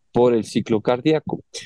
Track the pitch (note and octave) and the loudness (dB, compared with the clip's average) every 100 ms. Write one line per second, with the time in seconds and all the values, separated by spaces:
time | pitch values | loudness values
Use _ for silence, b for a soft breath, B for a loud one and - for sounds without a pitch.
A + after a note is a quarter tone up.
0 | _ A#2+ B2 A#2 G#2+ A#2 - G#2+ B2 B2 | _ 2 4 2 -2 -4 -2 -2 0 -2
1 | D3+ D#3 - - - B | 0 -2 -2 -10 -10 B